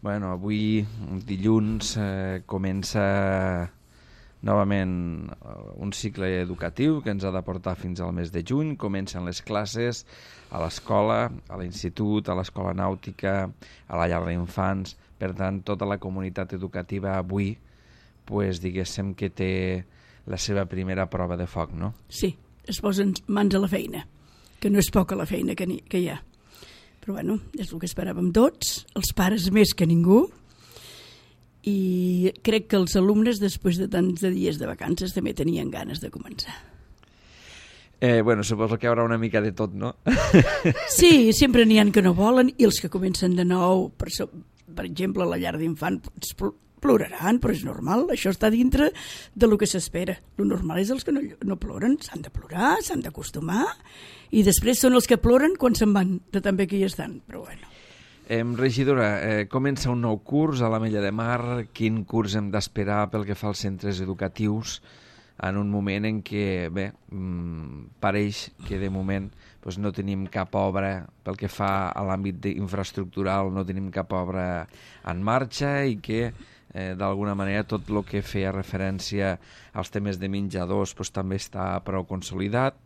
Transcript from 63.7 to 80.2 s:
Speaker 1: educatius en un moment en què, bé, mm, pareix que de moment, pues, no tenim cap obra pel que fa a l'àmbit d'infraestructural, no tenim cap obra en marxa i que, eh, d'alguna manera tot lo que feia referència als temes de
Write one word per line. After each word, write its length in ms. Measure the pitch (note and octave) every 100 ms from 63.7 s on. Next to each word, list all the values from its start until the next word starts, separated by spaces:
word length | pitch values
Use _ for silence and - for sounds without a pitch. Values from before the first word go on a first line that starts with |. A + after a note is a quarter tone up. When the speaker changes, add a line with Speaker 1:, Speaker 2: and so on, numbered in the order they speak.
| F#2+ G2+ F#2
Speaker 1:
educatius 800 | F#2 F2+ G2 - G#2+ G#2+ A2 - - - - - _ - F#2+
en 140 | G2+
un 100 | G2+
moment 380 | G#2 G2+ G2 G#2+
en 100 | A2 F#2
què, 400 | G#2 G2+ F#2 E2+
bé, 140 | F2+ G2 - -
mm, 840 | G2+ F#2 F2 E2+ E2 D2 C#2+ A#1 -
pareix 460 | G2+ G2+ G#2 G#2 - _ -
que 140 | G2
de 80 | G2
moment, 380 | F#2+ F#2+ G2 G2 - - -
pues, 160 | - F2+
no 140 | G#2
tenim 300 | F2 G2 G2 F#2+
cap 320 | - F#2 G2+
obra 480 | G2 F#2+ G2 F#2+ - _
pel 160 | - G2+
que 80 | G2+
fa 460 | - G2 G2 F#2
a 80 | -
l'àmbit 380 | G2 F#2+ G2 F2+
d'infraestructural, 1080 | G2+ F#2 G2 G2 F#2+ - F#2 F#2+ F#2+ G2 G2
no 80 | F#2+
tenim 280 | F#2 F#2+ G2
cap 160 | F2 F2+ F#2+
obra 480 | F2+ F#2 F2+ F2 E2 - - - -
en 160 | F2
marxa 600 | G2+ B2+ B2+ - C#3+ C#3+ C#3
i 140 | G#2
que, 300 | - A2 A#2+ - - - _
eh, 220 | - F#2 F#2
d'alguna 380 | G2 G2 G#2 G2
manera 240 | G2 G2+
tot 260 | G#2+ G#2+ E2
lo 80 | G#2
que 220 | F#2+ G2+ G2
feia 240 | G2+ F#2+
referència 840 | F#2+ F#2+ F#2+ F#2+ F#2+ - G2+ G2 F2+ - - -
als 220 | G#2 F#2
temes 240 | G#2 G2+
de 100 | F#2